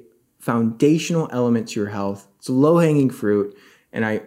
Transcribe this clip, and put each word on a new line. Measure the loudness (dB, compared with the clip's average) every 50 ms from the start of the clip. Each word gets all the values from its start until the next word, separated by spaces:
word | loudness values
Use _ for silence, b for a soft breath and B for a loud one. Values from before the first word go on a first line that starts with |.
| -10 _ _ _ _ _ _ _
foundational | -6 -4 -2 0 -2 -2 0 2 2 2 2 2 0 -2 -2 -4 -4 -4 -2
element | -2 0 0 0 0 -2 -4
to | -6 -6
your | -4 -4
health. | -4 -4 -4 -6 -6 -8 -12 _ _ _
It's | -8 -4
low-hanging | 0 2 4 4 4 4 4 4 4 2 2 0
fruit, | 0 -2 -2 0 0 0 0 -2 b b b b b b b b
and | -8 -6 -4
I | -4 -4 -6 -6